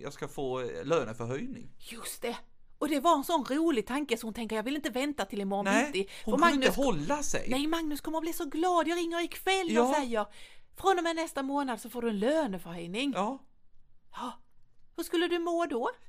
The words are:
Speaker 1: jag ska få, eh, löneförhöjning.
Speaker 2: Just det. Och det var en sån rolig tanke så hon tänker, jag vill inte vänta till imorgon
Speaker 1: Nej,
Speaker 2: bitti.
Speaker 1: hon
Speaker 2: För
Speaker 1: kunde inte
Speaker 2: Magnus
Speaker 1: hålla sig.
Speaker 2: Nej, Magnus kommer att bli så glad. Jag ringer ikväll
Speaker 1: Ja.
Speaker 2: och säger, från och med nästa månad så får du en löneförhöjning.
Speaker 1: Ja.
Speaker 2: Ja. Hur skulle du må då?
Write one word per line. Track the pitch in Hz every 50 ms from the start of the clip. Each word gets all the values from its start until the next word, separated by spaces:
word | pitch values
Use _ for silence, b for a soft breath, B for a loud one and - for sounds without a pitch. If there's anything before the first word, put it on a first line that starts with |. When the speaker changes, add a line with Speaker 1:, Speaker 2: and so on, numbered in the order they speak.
Speaker 1:
jag | - 143 139
ska | - 151 139
få, | - - 139 127 127 131
eh, | 127 117 73 80 -
löneförhöjning. | 135 165 160 127 107 110 - 120 113 131 147 240 269 247 - - - - -
Speaker 2:
Just | - - 233 233 - - - -
det. | - 233 233 - - - - - - - - -
Och | - 277
det | 320 277
var | 262 339 330 285
en | 269
sån | - 339 311 233
rolig | - 262 302 330 339 294 220 196 -
tanke | 247 285 302 - 226 226
så | - 220
hon | 208
tänker, | 233 233 208 220
jag | 214 208
vill | 254 285
inte | 311 - 302
vänta | 208 247 277 294 285 - 196
till | - - 202
imorgon | 202 196 196 196 202
Speaker 1:
Nej, | 196 202 220 269 294
Speaker 2:
bitti. | 285 - 196 B B B B
Speaker 1:
hon | 220 233 277
Speaker 2:
För | 330 339
Speaker 1:
kunde | 285 269 262
inte | 208 185 -
Speaker 2:
Magnus | 277 262 202 147 147 -
Speaker 1:
hålla | 285 302 -
sig. | - - 123 - -
Speaker 2:
Nej, | 247 269 285 311
Magnus | 330 330 330 302 302 277
kommer | - 320 311 320
att | 320
bli | 339 320
så | - 349
glad. | 285 - 311 339 370 359 339 311 311
Jag | 339 349
ringer | 339 339 339 339 349
ikväll | - - - - 370 381 381 370 330
Speaker 1:
Ja. | 220 233 233 254
Speaker 2:
och | 285
säger, | 302 277 240 226 214 202 B B B B B B B B B B
från | - - 381 381 359
och | 330
med | 339 330
nästa | 330 330 330 - 294 269
månad | 269 277 285 285 262 233 214
så | - 226
får | - 247
du | 233 233
en | 214 196
löneförhöjning. | 208 254 302 320 302 220 190 185 - 175 170 180 170 170 185 226 277 285 226
Speaker 1:
Ja. | 180 196 220 269 269 - - - - - - - - - - - - - -
Speaker 2:
Ja. | - - 240 247 - - - - - - - - - - - - -
Hur | - 330
skulle | - - 330 349 339
du | 349 349
må | 339 349 339 339 339
då? | 311 294 226 254 480 494 - -